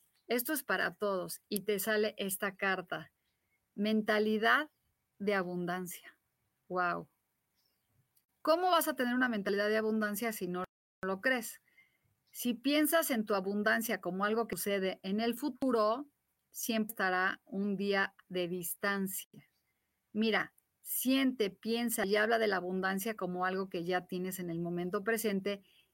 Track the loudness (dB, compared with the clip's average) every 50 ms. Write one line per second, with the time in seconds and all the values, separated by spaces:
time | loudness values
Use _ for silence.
0 | _ _ _ _ _ -2 -2 -2 0 -2 -4 -4 -2 -2 0 0 0 0 -2 -2
1 | -2 0 0 -2 -4 -6 -10 -12 _ -2 -2 -2 0 0 -2 -2 0 0 0 0
2 | 0 -2 -2 -4 -6 -6 -4 -4 -4 -6 -6 -2 -2 -2 -2 -2 -4 -8 -10 -10
3 | -10 -14 _ _ _ _ _ _ _ _ _ _ _ _ -8 -4 -2 0 0 0
4 | 2 2 2 2 2 2 2 2 2 4 2 2 0 -2 _ _ _ _ _ _
5 | _ _ _ -6 -2 0 0 0 0 -2 -4 -4 -4 -4 -4 -4 -6 -8 -10 -14
6 | -16 -20 -20 _ _ _ _ _ _ _ _ _ _ -6 -2 0 0 0 0 -4
7 | -6 -12 _ _ _ _ _ _ _ _ _ _ _ _ _ _ _ _ _ _
8 | _ _ _ _ _ _ _ _ 2 4 4 4 6 4 4 4 4 2 0 -2
9 | 0 0 2 2 2 2 0 0 -2 0 0 2 2 2 2 2 2 2 0 0
10 | 0 0 -2 -2 -4 -4 -4 -4 -4 -4 -4 -4 -6 -8 _ _ _ _ _ _
11 | -4 -4 -4 0 0 0 0 0 -2 -6 -12 -16 _ _ _ _ _ _ _ _
12 | _ _ _ _ _ _ -10 -4 -2 -2 -2 0 0 2 2 4 4 4 4 2
13 | 2 2 0 0 0 0 0 0 0 0 0 0 2 2 2 2 0 -2 -4 -4
14 | -2 -4 -2 0 0 0 2 0 0 -2 -4 -4 -2 0 0 0 0 0 -2 -4
15 | -4 -2 -2 0 0 0 -2 -2 -2 -4 -4 -2 0 2 4 4 4 4 2 0
16 | -4 -10 _ _ _ _ _ _ _ _ -12 -6 -2 0 2 2 0 0 0 0
17 | 0 2 2 2 2 2 0 -4 _ -8 -4 -2 -2 -2 -2 -2 0 0 2 2
18 | 2 0 -2 _ -14 -6 -4 -2 -2 -2 -2 -4 -6 -6 -6 -4 -2 -2 0 0
19 | -2 -2 -4 -6 -10 _ -16 -20 -20 _ _ _ _ _ _ _ _ _ _ _
20 | _ _ -2 0 0 2 2 0 0 -2 _ _ _ _ _ _ -10 -6 -4 -2
21 | 0 2 2 4 4 2 2 2 0 -2 -2 -4 -4 -2 -2 0 0 0 0 0
22 | 0 2 2 4 4 4 4 4 2 2 2 0 0 -2 -2 0 0 0 0 0
23 | -2 -4 -4 -4 -4 -4 -2 -2 -2 -2 0 -2 -4 -4 -4 -4 -2 0 0 0
24 | 0 -2 -4 -4 -4 -4 -6 -6 -6 -4 -4 -4 -2 -2 -2 -2 -2 -2 -2 -2
25 | 0 0 0 0 0 0 0 0 -2 -2 -4 -6 -8 _ _ _ _ _